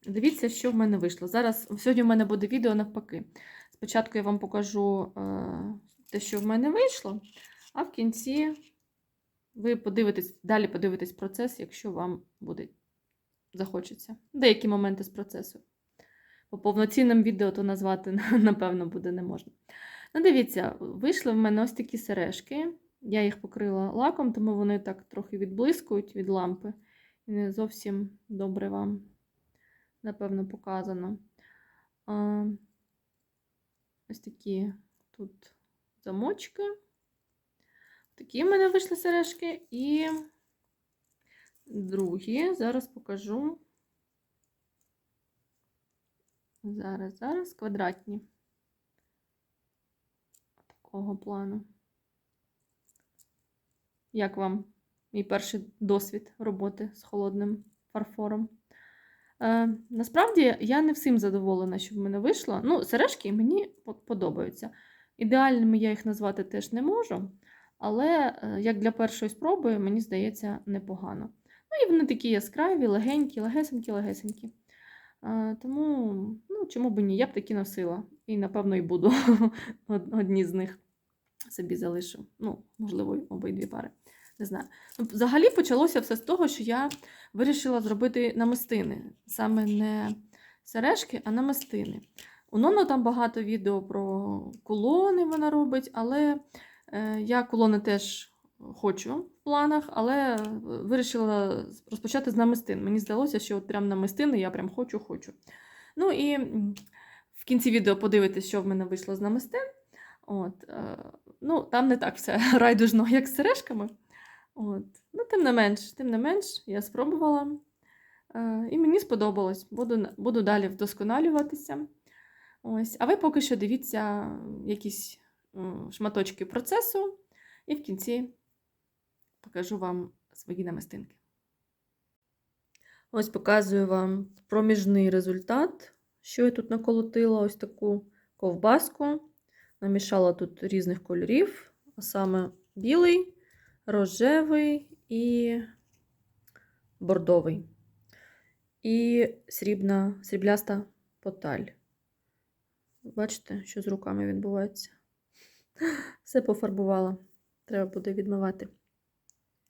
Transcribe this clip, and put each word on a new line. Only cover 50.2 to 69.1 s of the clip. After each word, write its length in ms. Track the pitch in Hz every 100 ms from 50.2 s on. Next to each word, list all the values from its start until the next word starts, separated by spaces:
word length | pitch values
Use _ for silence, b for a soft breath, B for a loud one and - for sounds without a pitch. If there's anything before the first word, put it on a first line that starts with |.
| _ _ _ _ _
Такого 500 | _ _ 196 202 196
плану. 480 | 202 196 196 208 202 _ _ _ _ _ _ _ _ _ _ _ _ _ _ _ _ _ _ _ _ _ _ _ _
Як 240 | 220 190 196
вам 280 | 190 202 202 _ _ _ _
мій 120 | 208
перший 400 | 196 202 - 208 - -
досвід 520 | 202 202 196 208 - -
роботи 520 | 220 196 196 196 208
з 80 | -
холодним 600 | - 202 196 202 208 208 - _ _
фарфором? 560 | 214 214 - 208 214 220 _ _ b b b b b b -
Е, 340 | 220 233 233 220 -
насправді, 640 | 233 233 320 440 392 262 -
я 220 | 214 277
не 100 | 311
всім 260 | 302 277 233
задоволена, 600 | 202 196 190 185 185 185
що 160 | -
в 40 | 214
мене 200 | 196 202
вийшло. 420 | 247 427 - 196
Ну, 200 | 247 330
сережки 480 | - 240 494 - 202
мені 340 | 214 226 392 403
по-, 280 | - -
подобаються. 760 | 208 - 208 175 147 185 - 226 b b b b -
Ідеальними 640 | 220 262 269 247 226 220
я 120 | 220
їх 160 | 208 220
назвати 380 | 208 202 202
теж 280 | 190 208 -
не 100 | 233
можу, 480 | 294 440 453 185 190 b b b b _
але, 600 | 208 220 302 339 262 -
е, 180 | 214 196
як 180 | 220 208
для 120 | 226
першої 400 | 226 226